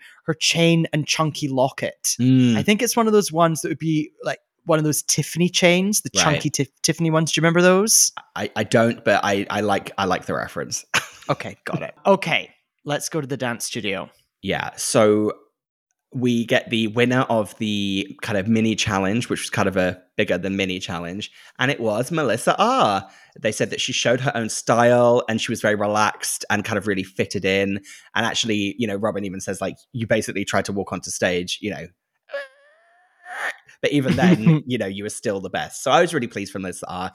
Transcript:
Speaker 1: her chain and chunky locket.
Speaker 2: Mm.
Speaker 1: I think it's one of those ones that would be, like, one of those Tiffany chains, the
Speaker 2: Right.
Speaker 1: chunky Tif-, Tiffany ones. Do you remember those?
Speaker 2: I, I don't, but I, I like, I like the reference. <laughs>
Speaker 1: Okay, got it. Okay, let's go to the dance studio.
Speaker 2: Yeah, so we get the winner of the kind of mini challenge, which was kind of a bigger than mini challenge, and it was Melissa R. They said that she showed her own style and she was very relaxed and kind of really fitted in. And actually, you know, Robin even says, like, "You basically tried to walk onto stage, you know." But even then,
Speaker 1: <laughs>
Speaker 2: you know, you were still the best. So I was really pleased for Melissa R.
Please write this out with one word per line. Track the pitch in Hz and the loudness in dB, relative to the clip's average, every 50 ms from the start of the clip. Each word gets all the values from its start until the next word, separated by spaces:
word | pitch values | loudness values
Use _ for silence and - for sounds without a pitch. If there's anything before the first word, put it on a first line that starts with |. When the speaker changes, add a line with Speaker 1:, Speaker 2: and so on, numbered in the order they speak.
| - - - _ _ | -10 -14 -20 _ _
Speaker 1:
her | - 156 | -6 -4
chain | - - - - 165 170 165 170 165 160 - | -2 -2 0 2 4 6 6 6 4 2 0
and | - 151 143 - | 0 -2 -2 -2
chunky | - - 160 156 139 - - 139 | -2 0 0 -2 -2 -4 -4 -2
locket. | 135 127 127 139 - - - 98 - _ - - - - | 0 2 2 0 0 -2 -6 -6 -6 _ -6 -4 -2 2
Speaker 2:
Mm. | 117 127 131 131 127 123 117 107 | 4 4 6 6 6 6 4 4
Speaker 1:
I | 104 | 2
think | - 214 202 | 2 2 2
it's | 247 226 - 240 | 0 0 0 2
one | 226 220 | 2 4
of | 208 | 4
those | 208 202 - | 4 2 2
ones | 156 160 170 165 160 147 | 2 2 2 2 2 0
that | - 170 | -4 -6
would | 160 131 | -6 -4
be, | 160 160 160 151 151 - _ - - | -2 -2 0 -2 -2 -4 _ -10 -8
like, | 156 139 - _ _ _ _ - | -6 -6 -8 _ _ _ _ -2
one | - 156 156 | 0 2 2
of | 156 | 2
those | 151 143 - - | 2 0 -2 -2
Tiffany | - - - 151 - - 156 175 180 | -2 -2 -2 -2 -2 0 0 0 2
chains, | 180 - 185 175 175 180 185 202 214 - | 2 4 4 4 4 4 2 0 0 -2
the | - - - | -4 -4 0
Speaker 2:
Right. | 185 175 | 0 2
Speaker 1:
chunky | 165 151 - - 151 | 2 2 0 -2 -2
Tif-, | - - 139 - _ _ | -2 -2 -4 -4 _ _
Tiffany | - - 156 - 165 160 | -2 -2 -2 0 0 2
ones. | 156 160 165 151 | 2 2 2 0
Do | - 160 | 0 2
you | 156 | 2
remember | 165 165 175 | 2 4 4
those? | 175 180 185 190 202 226 - - - - - - - _ - | 6 6 6 4 4 4 4 4 2 2 0 -6 -16 _ -10
Speaker 2:
I, | - 104 - - | -8 -8 -6 -4
I | 110 110 | -4 -2
don't, | 107 - 120 113 117 117 - - | 2 4 4 4 4 2 0 2
but | 113 101 - - | 2 2 2 2
I, | 101 101 98 101 - | 0 0 0 -2 -2
I | - 104 | -2 -2
like, | 104 104 98 98 95 - - - | 0 0 0 -2 -2 -6 -6 -4
I | 98 | -2
like | 95 92 - - | 0 0 -2 -2
the | - 87 | -4 -4
reference. | 64 55 - - - 67 60 - - - _ - | -4 -4 -6 -6 -8 -8 -8 -8 -10 -8 _ -6
<laughs> | - - - - - - - | -6 -6 -6 -12 -10 -6 -6
Speaker 1:
Okay, | 143 - - 214 160 - - | -6 -6 -6 -12 -14 -14 -10
got | - - 143 | -8 -8 -8
it. | 147 160 - _ - | -8 -8 -10 _ 2
Okay, | 202 196 190 - 170 151 104 87 - _ _ _ _ _ _ - | 2 2 2 2 0 -2 -2 -2 -4 _ _ _ _ _ _ -8
let's | 147 147 147 - - | -6 -6 -6 -6 -6
go | - 160 | -6 -6
to | 143 127 | -6 -6
the | 139 | -6
dance | 127 131 120 117 113 - | -4 -4 -4 -4 -6 -8
studio. | - - 120 101 104 95 92 76 - - _ _ _ _ _ | -8 -8 -6 -4 -4 -4 -4 -6 -10 -14 _ _ _ _ _
Speaker 2:
Yeah, | - 98 82 - - - - - | -4 -4 -2 -2 -4 -6 -8 -8
so | - - - 127 110 107 107 107 107 107 - - _ _ _ _ _ _ _ _ _ _ _ _ _ _ - | -4 0 4 4 6 6 6 4 2 0 -2 -6 _ _ _ _ _ _ _ _ _ _ _ _ _ _ -6
we | 135 120 123 120 117 117 | -2 0 0 2 0 0
get | 113 131 123 - - | 0 0 -2 0 0
the | 120 113 113 107 | -2 0 0 0
winner | 107 120 120 123 127 127 127 | 2 2 2 2 4 2 2
of | - 117 110 104 95 - - | 2 2 0 0 -2 -4 -6
the | 113 107 104 104 101 98 98 95 98 - - - | -4 -2 -2 0 0 0 0 -2 -2 -4 -8 -12
kind | - - 110 98 | -8 -4 -2 -2
of | 95 107 | 0 2
mini | 113 110 110 113 110 - | 2 2 2 2 0 0
challenge, | - 120 104 95 98 95 104 120 123 - | -2 -2 0 0 0 0 0 -2 -2 -2
which | 101 - | -4 -6
was | - - | -6 -4
kind | - - 104 95 | -2 0 0 0
of | 90 | 2
a | 95 90 90 87 - - _ _ | 2 0 0 0 -4 -10 _ _
bigger | - 107 98 95 90 | -2 0 0 0 -2
than | 90 98 98 | -2 -2 -2
mini | 98 98 95 92 92 | -2 -2 -2 -2 -6
challenge, | - - 92 85 87 85 90 101 101 - _ - - - - - | -6 -8 -8 -8 -8 -8 -10 -10 -12 -12 _ -18 -20 -14 -6 -2
and | 123 127 | 0 0
it | 143 - | 0 0
was | 120 110 104 107 127 - 170 | 0 -2 0 0 -2 -2 -2
Melissa | 156 151 117 101 123 - - 165 - | 0 0 0 0 0 0 0 2 2
R. | 196 233 262 262 185 110 104 190 190 - - - - _ - - | 2 2 2 4 2 2 2 0 -2 -6 -14 -20 -20 _ -12 -6
They | - 110 | -4 -2
said | 107 - 127 104 | -2 -2 -2 -4
that | - - | -4 -4
she | - - | -6 -4
showed | 127 - - 127 120 131 | -4 -2 0 0 0 0
her | 131 - - 117 | 0 -2 -2 -2
own | 113 110 | -4 -6
style | - - - - 123 113 120 120 123 120 120 120 120 123 - - | -6 -4 -2 0 4 4 6 6 6 6 6 6 6 4 2 0
and | 113 110 | -2 -2
she | - - | -2 -4
was | 117 107 | -4 -2
very | - 110 107 | 0 0 0
relaxed | 101 104 104 104 104 107 104 - - - - - - - - | 0 0 0 2 2 2 2 0 -2 -6 -8 -8 -6 -4 -2
and | 107 104 98 | -2 -2 -2
kind | 104 110 101 | -2 -2 -2
of | 92 107 | 0 0
really | 98 95 95 | -2 -2 -2
fitted | - - - 113 - - 101 90 | -4 -4 -4 -4 -4 -4 -4 -2
in. | 95 95 98 98 98 98 101 - - - - - _ - | 0 2 2 2 0 -2 -4 -8 -12 -20 -20 -16 _ -4
And | 101 113 | -2 -2
actually, | 113 - - - 113 107 104 101 101 - - | -2 -2 -2 -2 -2 0 0 -2 -2 -4 -4
you | 120 107 | -4 -4
know, | 98 | -4
Robin | 101 107 107 98 98 104 | -2 -2 -2 -2 -4 -6
even | 98 90 95 | -8 -8 -8
says, | - - 98 87 | -8 -8 -8 -6
like, | 98 92 - - _ _ | -6 -6 -8 -8 _ _
"You | - 120 113 101 | -8 -6 -2 0
basically | 117 110 104 - - 98 101 | 0 0 0 -2 -4 -6 -4
tried | - - 104 95 | -2 0 -2 0
to | - | -2
walk | 101 101 95 - - | -4 -6 -6 -6 -6
onto | 90 - - | -10 -8 -8
stage, | - - 104 95 90 90 90 90 - - | -6 -2 -2 0 0 -2 -2 -4 -6 -8
you | - 104 | -6 -8
know." | 90 71 80 78 _ _ _ _ _ _ _ _ - 571 554 539 523 571 554 587 605 640 679 _ _ _ _ _ _ _ _ - - - - - - - _ _ - _ | -8 -8 -12 -16 _ _ _ _ _ _ _ _ -12 -12 -12 -12 _ _ _ _ _ _ _ _ _ _ _ _ _ _ _ -16 -12 -10 -8 -10 -10 -12 _ _ -12 _
But | - 127 | -4 0
even | 143 143 131 131 - | 0 0 2 2 2
then, | - 131 185 185 208 220 180 156 151 - | 4 4 4 4 4 6 4 4 4 2
Speaker 1:
<laughs> | 123 | -2
Speaker 2:
you | 127 113 | -4 -4
know, | 107 98 | -4 -4
you | 98 98 101 | -6 -8 -8
were | 107 | -10
still | - - - 117 101 98 | -8 -6 -4 -4 -4 -4
the | 95 92 | -4 -6
best. | 92 90 76 - - - - | -6 -6 -6 -6 -8 -6 -2
So | - | 2
I | 127 160 | 4 4
was | 175 170 170 | 4 2 0
really | 147 117 110 | -4 -4 -6
pleased | - 110 101 95 | -6 -8 -10 -8
for | - 101 | -8 -10
Melissa | 95 90 90 - - - | -8 -8 -10 -10 -12 -10
R. | 85 90 90 92 | -8 -8 -8 -8